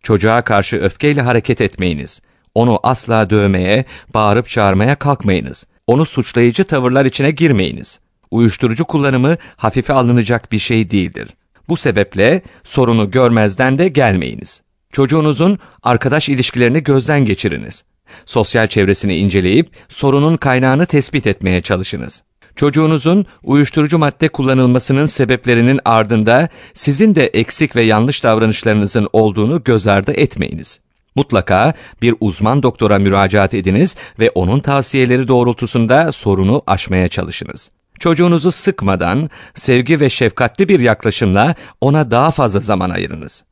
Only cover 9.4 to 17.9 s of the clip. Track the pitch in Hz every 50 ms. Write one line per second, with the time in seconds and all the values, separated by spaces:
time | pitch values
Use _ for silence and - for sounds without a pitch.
9.4 | - - _ _ - 110 - 131 113 - 139 135 123 120 120 120 110 107 120 117
10.4 | - _ 110 104 - - 120 113 110 85 110 98 90 80 - 52 53 52 _ _
11.4 | _ _ _ _ _ - 170 - - 143 87 104 98 - - 98 101 123 165 185
12.4 | - - _ _ _ - - 139 127 117 117 113 104 98 92 127 127 120 117 113
13.4 | 107 104 95 - 127 131 135 139 175 190 135 143 131 110 95 90 71 62 55 -
14.4 | - - - - _ _ _ _ _ _ - - 139 127 151 160 151 151 143 123
15.4 | 165 190 202 - - - _ _ - 120 123 113 - 131 139 156 - - 143 127
16.4 | 127 - - 123 120 117 131 165 131 139 139 135 127 156 151 143 135 107 95 -
17.4 | - 101 73 57 55 55 - - _ _